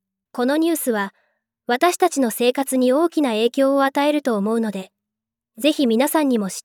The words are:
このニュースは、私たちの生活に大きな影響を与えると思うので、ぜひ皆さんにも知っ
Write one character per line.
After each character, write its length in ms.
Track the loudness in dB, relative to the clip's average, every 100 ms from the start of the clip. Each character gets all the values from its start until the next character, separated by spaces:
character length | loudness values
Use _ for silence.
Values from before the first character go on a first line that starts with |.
| _ _ _
こ 140 | -4 -2
の 120 | 0
ニ 120 | 0
ュ 40 |
ー 20 | 0
ス 160 | -2
は、 220 | -4 -6 -10 _ _ _ _ -6
私 300 | 0 0 2
た 120 | 0
ち 120 | 2
の 100 | -2
生 220 | 0 0
活 240 | 0 -2 0
に 140 | 2
大 180 | 2 0
き 120 | 0
な 80 | -2
影 200 | 0 -2
響 240 | 0 2 2
を 80 |
与 240 | 0 0 0
え 40 |
る 100 | 0
と 140 | -2 -2
思 180 | -2
う 60 | -2
の 120 | -4
で、 200 | -6 -12 _ _ _ _ _ _ -2
ぜ 140 | 0
ひ 140 | 2 2
皆 220 | 2 2
さ 140 | 0
ん 80 | 0
に 100 | 0
も 100 | -2
知 100 |
っ 20 | -8